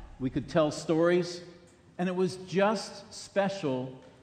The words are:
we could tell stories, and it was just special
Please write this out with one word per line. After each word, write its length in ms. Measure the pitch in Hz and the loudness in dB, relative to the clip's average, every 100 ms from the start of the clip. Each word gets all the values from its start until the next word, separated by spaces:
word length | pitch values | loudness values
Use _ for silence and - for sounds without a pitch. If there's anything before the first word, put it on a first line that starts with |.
| - - | -16 -6
we 100 | 131 | -4
could 180 | 151 - | -2 0
tell 220 | 170 151 | 2 2
stories, 720 | - - 160 170 180 175 - - - - - - - | 0 0 4 6 4 2 -8 -14 -20 -20 -20 -16 -4
and 100 | 185 | -2
it 80 | |
was 200 | 180 185 - - | 0 0 -2 -2
just 640 | 165 - 196 - - - | 2 2 2 -4 -14 -16
special 800 | - - 196 196 196 147 127 131 - - - | -16 -4 0 0 0 -2 -2 -4 -10 -20 -16